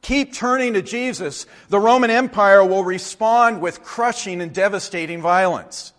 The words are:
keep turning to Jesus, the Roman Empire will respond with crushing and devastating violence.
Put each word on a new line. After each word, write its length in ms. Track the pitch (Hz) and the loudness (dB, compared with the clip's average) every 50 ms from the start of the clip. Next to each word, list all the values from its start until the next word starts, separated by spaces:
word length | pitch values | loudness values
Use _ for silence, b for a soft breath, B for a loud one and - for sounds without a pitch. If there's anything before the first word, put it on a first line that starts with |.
keep 320 | - - 254 285 269 269 - | -4 -2 -2 -2 -2 -2 -6
turning 420 | - - 247 254 262 254 247 226 | -6 -2 -2 0 0 0 0 -2
to 60 | 196 | -2
Jesus, 640 | 180 202 220 240 247 262 208 - 185 147 135 - - B B B B | -4 -4 -6 -6 -4 -6 -6 -6 -8 -10 -10 -10 -16 B B B B
the 120 | B 190 202 | B 0 2
Roman 300 | 208 226 240 254 247 226 | 4 4 4 4 4 2
Empire 520 | 226 240 262 254 - 214 202 196 196 202 196 | 2 0 0 0 0 2 6 8 8 8 6
will 220 | 185 190 196 190 | 6 2 0 -2
respond 720 | 180 185 180 - - - _ 220 220 226 240 240 233 226 180 | -2 -6 -6 -8 -12 -8 _ -2 2 4 4 4 2 2 -2
with 240 | 160 175 156 - - | -6 -6 -8 -8 -18
crushing 560 | - - - 233 240 226 - - 196 180 175 | -14 -6 -4 -2 -2 -2 -4 -8 -8 -8 -8
and 140 | 175 165 139 | -8 -8 -2
devastating 680 | 185 190 202 196 190 - - - 170 165 156 170 170 | -2 0 0 0 -4 -8 -8 -8 -8 -8 -8 -8 -6
violence. 680 | 156 170 175 185 190 185 170 110 82 - - - - - _ | -2 0 2 2 2 0 -2 -4 -8 -12 -18 -18 -18 -18 _